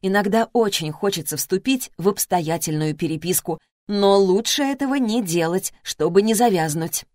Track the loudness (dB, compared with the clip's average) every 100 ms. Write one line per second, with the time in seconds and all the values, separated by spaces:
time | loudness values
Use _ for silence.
0 | 0 0 2 0 0 0 0 -2 -6 -4
1 | -4 -4 -6 -8 -2 -2 0 -2 -4 _
2 | -2 -2 -2 -2 0 -4 -2 -2 -2 -4
3 | -4 -4 -2 -4 -2 -10 _ _ -6 2
4 | 4 6 6 2 0 -2 -2 -2 -2 0
5 | 0 -2 0 0 0 -2 -4 _ -12 -4
6 | 2 4 4 4 4 2 0 -2 -4 -8
7 | -10